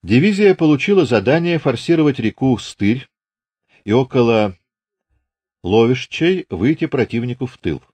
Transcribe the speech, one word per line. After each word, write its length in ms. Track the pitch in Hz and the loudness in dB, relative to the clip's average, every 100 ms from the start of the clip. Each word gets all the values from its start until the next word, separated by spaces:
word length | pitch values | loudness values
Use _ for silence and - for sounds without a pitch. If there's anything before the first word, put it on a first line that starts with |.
Дивизия 500 | 85 117 190 196 208 | 2 2 2 2 2
получила 540 | 185 160 147 - 202 151 | 4 2 2 2 0 2
задание 500 | 117 98 160 170 165 | 0 2 0 0 -2
форсировать 600 | - 117 - 170 151 131 | -2 -4 -2 0 0 0
реку 360 | 110 - 135 113 | -6 -2 -2 -2
Стырь 500 | - - 101 123 - _ _ _ _ _ _ _ | -6 -4 -2 -2 -6 _ _ _ _ _ _ _
и 100 | - | -2
около 640 | 113 131 131 117 113 104 95 _ _ _ _ _ _ _ _ _ _ | 0 2 0 2 2 0 -6 _ _ _ _ _ _ _ _ _ _
Ловешчей 800 | 87 107 117 127 - - 165 185 - | 0 2 2 0 -4 -4 -2 -2 -6
выйти 340 | 87 110 156 160 | -4 -2 -2 -4
противнику 640 | - 113 117 123 120 127 | -4 -4 -4 -6 -8 -10
в 100 | - | -8
тыл. 240 | - 69 _ | -8 -8 _